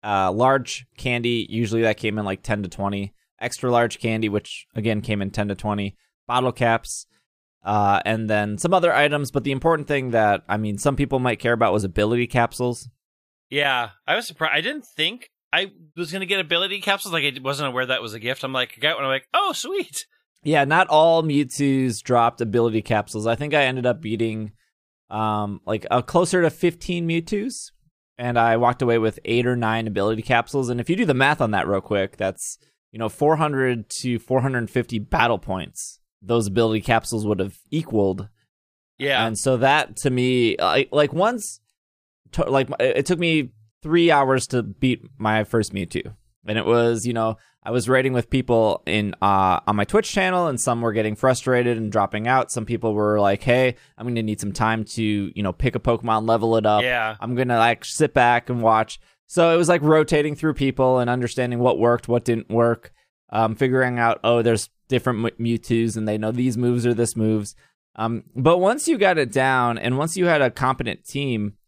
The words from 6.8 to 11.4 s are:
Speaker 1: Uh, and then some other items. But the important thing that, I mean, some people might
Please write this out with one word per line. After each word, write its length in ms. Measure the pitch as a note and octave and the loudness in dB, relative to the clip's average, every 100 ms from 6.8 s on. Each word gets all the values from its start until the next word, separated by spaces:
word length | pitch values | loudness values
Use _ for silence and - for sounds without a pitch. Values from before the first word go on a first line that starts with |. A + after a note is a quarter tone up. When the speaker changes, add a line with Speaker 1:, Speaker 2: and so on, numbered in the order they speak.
| - - - _ _ _ _ _ | -2 -16 -16 _ _ _ _ _
Speaker 1:
Uh, 360 | - G#2 G2+ G2+ | -4 0 2 2
and 260 | - A2 A2 | 0 -4 0
then 280 | G#2 G#2 G#2 | -2 -2 -2
some 140 | E3 | 0
other 200 | F#3 E3+ | 2 2
items. 360 | B2+ D3 D3 C#3 | 2 2 0 -4
But 140 | C#3+ | -4
the 80 | C#3+ | -4
important 360 | C3+ D#3+ D#3+ C#3+ | -2 0 0 0
thing 220 | C#3+ C3 | -2 0
that, 300 | A2+ G#2+ G2+ - | 2 2 2 -2
I 80 | G#2 | -4
mean, 220 | G#2+ G2+ | -4 -2
some 180 | D3 C#3 | -2 0
people 220 | C#3 C3+ | 0 0
might 200 | B2+ A2 | 0 0